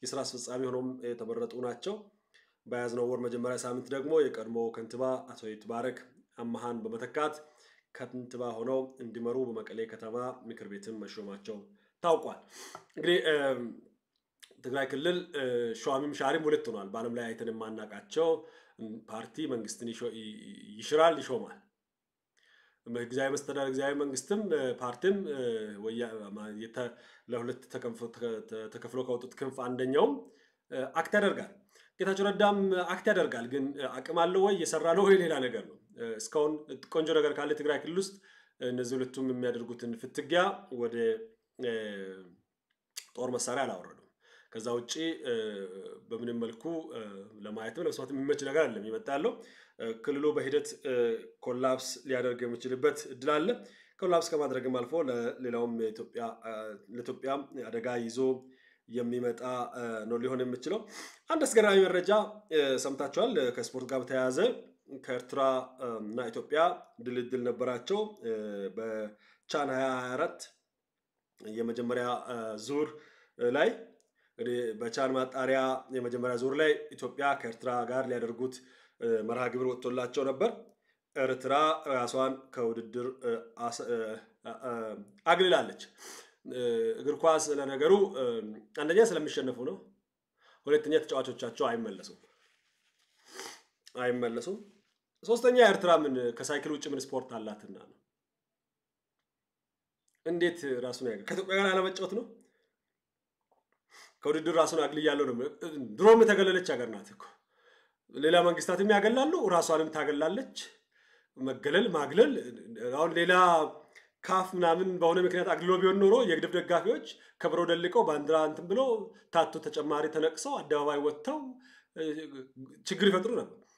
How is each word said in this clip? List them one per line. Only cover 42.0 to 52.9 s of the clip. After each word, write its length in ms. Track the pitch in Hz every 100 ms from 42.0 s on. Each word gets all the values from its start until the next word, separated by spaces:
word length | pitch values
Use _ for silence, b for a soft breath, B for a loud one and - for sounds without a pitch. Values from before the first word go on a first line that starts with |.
| 95 95 90 90 _ _ _ _ _ - -
ጦር 180 | - 127
መሳሪያ 320 | 123 123 131
አላወረዱም። 380 | 120 92 85 80 _ _ b b b
ከዛ 160 | 113 117
ውጪ፣ 220 | 120 120 156 165 165
እ፣ 120 | 127 113 107 101 95 95 90 -
በምንም 320 | - 113 117 117
መልኩ፣ 240 | 113 113 160 165 160
እ፣ 120 | 120 104 98 101 104
ለማየትም 420 | 104 107 113 120
ለመስማት 280 | 165 135 131
የሚመች 300 | 139 139 139
ነገር 180 | 139 156
አይደለም 220 | 139 104
እየመጣ 260 | 110 110 139
ያለው። 220 | 143 220 - B B B -
እ፣ 80 | 113 113
ክልሉ 260 | - 139 151
በሂደት፣ 380 | 139 131 143 143 -
እ፣ 120 | 139 123 117 110 - -
ኮላፕስ 480 | 127 123 131 127 - -
ሊያደርግ 380 | 131 127 123 120
የሚችልበት 580 | 120 120 127 127 143